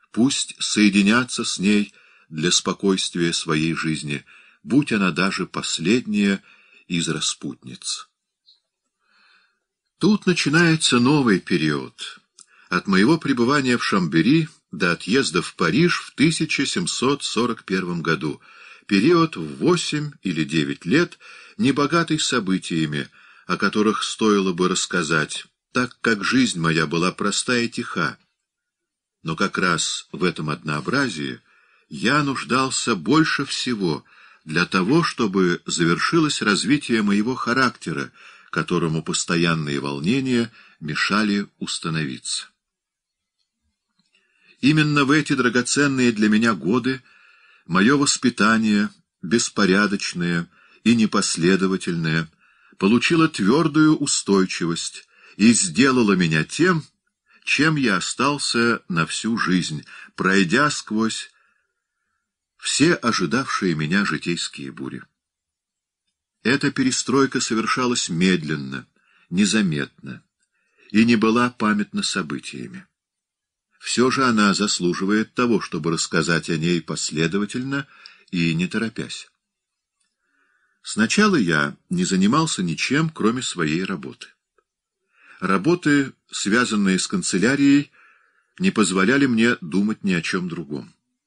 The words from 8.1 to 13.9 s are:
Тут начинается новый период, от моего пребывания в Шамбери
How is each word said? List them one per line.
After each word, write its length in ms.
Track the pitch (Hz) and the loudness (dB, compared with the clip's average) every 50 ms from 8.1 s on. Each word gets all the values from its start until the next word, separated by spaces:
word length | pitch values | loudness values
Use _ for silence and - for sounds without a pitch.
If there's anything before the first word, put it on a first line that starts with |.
| _ _ _ _ _ _ _ _ - _ _ _ _ _ _ _ _ _ _ _ _ _ _ _ _ _ _ _ _ _ _ _ _ _ _ _ _ - | _ _ _ _ _ _ _ _ -20 _ _ _ _ _ _ _ _ _ _ _ _ _ _ _ _ _ _ _ _ _ _ _ _ _ _ _ _ 0
Тут 260 | - 196 214 202 - | 2 2 2 2 2
начинается 760 | 185 175 - - 147 143 170 175 165 160 156 - - 127 120 | 0 0 0 0 2 2 4 4 4 4 2 2 2 2 4
новый 400 | 120 131 151 151 131 113 95 87 | 4 4 4 4 4 4 2 2
период, 840 | - - 101 78 78 78 73 69 65 60 - - - - - - _ _ _ _ - _ _ _ _ - | 2 0 -2 0 0 0 -2 -2 -6 -10 -14 -16 -16 -16 -16 -18 _ _ _ _ -20 _ _ _ _ -4
от 180 | 90 87 - 101 | -4 -4 0 2
моего 300 | 95 92 101 120 170 160 | 2 4 4 4 4 2
пребывания 600 | - 147 131 120 117 120 147 147 131 127 123 113 | 0 -2 0 2 2 2 2 2 2 2 0 0
в 60 | - | 0
Шамбери 640 | - | 0